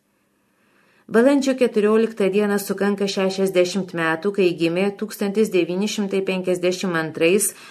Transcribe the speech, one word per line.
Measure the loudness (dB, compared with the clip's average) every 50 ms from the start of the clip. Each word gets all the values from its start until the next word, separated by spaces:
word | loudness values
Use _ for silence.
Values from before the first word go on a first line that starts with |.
| _ _ _ _ _ _ _ _ _ _ _ _ _ _ _ _ _ _ _ _ _ 0
Balandžio | 2 4 6 6 4 4 2 0 0
keturioliktą | 2 0 0 2 2 2 4 4 4 2 0 0 0 0 0
dieną | 2 2 0 2 0 -2
sukanka | -2 -4 -4 -2 0 -2 0 0 -2 -4
šešiasdešimt | -2 0 -2 -2 0 0 -2 0 2 2 2 2 0 -4 -6 -4 -4
metų, | -4 -2 -2 -2 -2 -2 -4 0
kai | 2 2 0
gimė | 2 0 -2 -2 0 0 -2 -2 -2
tūkstantis | -4 -10 -10 -6 -6 -4 -4 0 0 0 2
devyni | 2 0 0 0 -2 -4 -4 -4
šimtai | -2 -4 -4 -2 -2 -4
penkiasdešimt | -2 -2 -4 -4 -2 -2 -2 0 0 -2 -2 -2 -4 -2 -2 -2
antrais | -4 -4 -4 0 2 4 4 4 0 -2 -6 -8 -20 -20